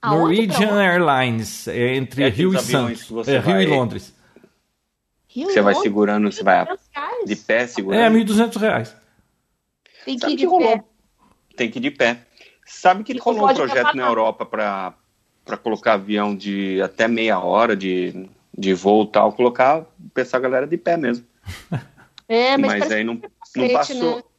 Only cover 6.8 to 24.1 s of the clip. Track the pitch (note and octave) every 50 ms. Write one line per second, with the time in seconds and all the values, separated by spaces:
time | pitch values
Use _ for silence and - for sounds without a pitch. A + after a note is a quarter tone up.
6.8 | _ _ _ D4 C#4+ E4 A#4 B4 A4 B3+ G#3 - - - A3 A3+ - - - -
7.8 | G3 F#3+ G3+ G#3+ A#3 A3+ A3 A3+ A#3 G3+ G#3+ G#3 A#3 A3+ A#3 A3 G#3 A3 F3+ A#2+
8.8 | A2+ - - _ _ _ _ _ _ _ _ _ _ _ _ _ _ _ _ _
9.8 | _ _ _ _ - - C4+ A#3+ - D4 D4+ - - F4+ F4+ F#4 E4 A3+ A3+ G#3+
10.8 | - _ _ _ _ _ _ _ _ _ _ _ _ _ _ - B2 A2+ G#2+ -
11.8 | A#2+ C#3+ C#3 - C3+ A#2 A#2+ B2 - _ _ _ - - _ _ _ _ - -
12.8 | - F3+ F#3 G3 A3 - B3+ B3 - A#3+ A3+ G#3+ G#3 G3+ - - D3 B2 - C3
13.8 | B2 C#3+ D4 C3+ B2+ B2 A#2 A2+ A2 A2 G#2+ - A2+ - - A2 G#2+ G#2 G2+ F#2+
14.8 | F#2+ F2+ - _ _ _ _ _ _ _ _ _ _ - A2 - _ A#2 A2 G#2
15.8 | - A#2+ B2 B2+ G2 G2+ G#2 G#2 G#2 G#2 G#2 G2 G2 G2+ G2 G2 G2 F#2+ F#2+ F#2+
16.8 | F#2+ F#2+ - - A2+ A2+ A#2 A2+ A2+ A2+ G#2 F#2 F#2 F2+ F2+ G#2 A#2 A#2 A2 G2
17.8 | F#2+ F#2+ F#2 F2+ F2+ F2+ F2+ F#2 F#2 F#2 _ _ _ _ _ - G2 G2 F#2+ F2
18.8 | F2+ G2 G#2 G#2+ G#2+ G#2 - G#2+ G#2 G#2+ G#2 - B2 B2 A#2+ - B2+ C3 D3 E3
19.8 | D#3+ - _ _ E3 - _ - B2+ - - B2+ B2+ B2+ C3 C3 C3+ D3+ E3 E3+
20.8 | - - E3+ E3+ D3+ A#2+ A#2+ A#2+ - _ _ _ _ - F2+ - - _ F3 C3
21.8 | - - _ _ - _ _ - _ _ A3+ A#3 A#3+ C4 C4+ C#4 - - - -
22.8 | - - A2 G#2+ G#2+ A2+ A#3 A#2 - - _ _ - - - B3+ - B3 B3 -
23.8 | - C#4 C#4+ B3+ A#3+ -